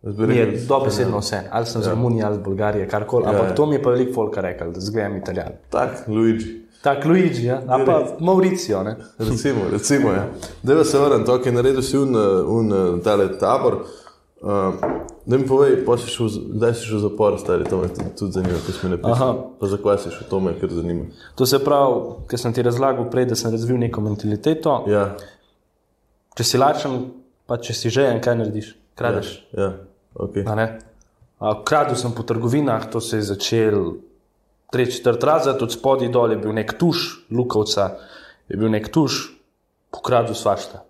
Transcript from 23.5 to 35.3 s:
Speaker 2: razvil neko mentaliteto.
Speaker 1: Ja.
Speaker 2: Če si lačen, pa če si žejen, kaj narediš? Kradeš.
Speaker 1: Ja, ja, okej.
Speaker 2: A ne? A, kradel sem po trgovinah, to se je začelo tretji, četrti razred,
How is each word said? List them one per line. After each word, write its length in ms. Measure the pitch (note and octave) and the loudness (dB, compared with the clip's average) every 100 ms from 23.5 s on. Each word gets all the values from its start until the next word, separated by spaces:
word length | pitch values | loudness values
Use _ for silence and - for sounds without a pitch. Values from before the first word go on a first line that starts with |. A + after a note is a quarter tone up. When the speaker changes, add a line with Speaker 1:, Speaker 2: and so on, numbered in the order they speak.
Speaker 2:
razvil 260 | A2+ A#2 B2+ | -2 -2 0
neko 220 | A#2 A2 | 0 -2
mentaliteto. 840 | G#2+ G#2 G#2+ G#2 D#3 D#3 D#3+ C3 | -4 -4 -2 0 0 0 0 0
Speaker 1:
Ja. 320 | G2 G#2 G2 - - _ _ _ _ _ _ _ _ _ _ - | 2 0 0 -4 -16 _ _ _ _ _ _ _ _ _ _ -4
Speaker 2:
Če 60 | |
si 140 | A#2 B2+ | 0 4
lačen, 400 | C#3 D3+ C#3+ B2+ B2 - _ _ | 4 2 -2 -4 -6 -12 _ _
pa 140 | - A#2+ | -8 -6
če 160 | - | -6
si 160 | A2+ A#2 | -4 -2
žejen, 300 | A#2+ C#3 A2+ | 2 2 2
kaj 160 | A#2+ A#2 | 0 0
narediš? 380 | G#2 G#2+ - - _ | -2 -4 -10 -20 _
Kradeš. 380 | - A#2+ G2 - - _ | -6 -2 -2 -6 -14 _
Speaker 1:
Ja, 140 | - | -4
ja, 60 | G2 F#2 - _ _ - | -4 -4 -18 _ _ -10
okej. 260 | G2 G2+ | -6 -4
Speaker 2:
A 120 | G2+ G#2+ | -2 0
ne? 100 | A2+ A2+ - _ _ _ _ _ | -2 -4 -20 _ _ _ _ _
A, 120 | G#2 G#2+ | -2 -2
kradel 340 | - D3+ C3+ A#2+ | 0 2 2 0
sem 160 | B2 | -4
po 120 | A#2 | -6
trgovinah, 600 | A#2 A2+ A#2 C#3+ C#3+ A2+ - | -4 -2 0 2 2 -2 -2
to 140 | A#2 | -6
se 180 | A2 A2 | -4 -4
je 80 | G#2 | -2
začelo 720 | G2+ - A2+ A2 G2+ E2+ - - _ _ _ _ _ _ | -4 -2 2 2 2 0 -6 -16 _ _ _ _ _ _
tretji, 280 | B2+ B2 - | -2 -2 0
četrti 260 | B2 A2+ | 0 2
razred, 320 | C#3 | 2